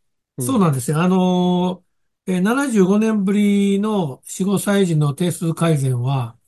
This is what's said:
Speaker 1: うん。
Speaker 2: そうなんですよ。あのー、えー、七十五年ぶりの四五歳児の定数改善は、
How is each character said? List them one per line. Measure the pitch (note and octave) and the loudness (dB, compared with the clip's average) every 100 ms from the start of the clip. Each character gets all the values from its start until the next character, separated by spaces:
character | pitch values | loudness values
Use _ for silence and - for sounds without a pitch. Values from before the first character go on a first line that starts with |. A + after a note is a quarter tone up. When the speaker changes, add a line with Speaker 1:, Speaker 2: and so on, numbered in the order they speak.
| _ _ _ - | _ _ _ -8
Speaker 1:
う | |
ん。 | C3 | -2
Speaker 2:
そ | C4 | 0
う | |
な | F3 | 2
ん | |
で | C3 | 0
す | C#3 | -2
よ。 | D#3 | 0
あ | F3+ | 0
の | F#3 F#3 F3+ F3+ F3+ F3+ F3+ _ _ _ _ - | 2 2 0 0 0 -2 -6 _ _ _ _ -6
ー、 | |
え | F3+ | -2
ー、 | |
七 | G3 C4 C#4+ | 0 0 0
十 | A3 | 2
五 | F3+ G#3 | 4 4
年 | A3 G#3+ F#3+ | 2 0 0
ぶ | |
り | G3+ G3+ G3+ G3 G3 | 2 2 2 2 0
の | G#3+ G#3 D#3 B2+ | 0 -2 -4 -8
四 | - - | -12 -6
五 | F#3+ F#3+ | -2 0
歳 | G#3 G3+ F#3 | 0 2 2
児 | D#3+ | 2
の | D3 C3+ | 0 0
定 | F3+ | -4
数 | D#3+ E3 D#3+ | -2 -4 -2
改 | E3 D3+ | 0 0
善 | C3+ B2 | 0 -2
は、 | B2 C3+ A#2 - | -2 -4 -6 -10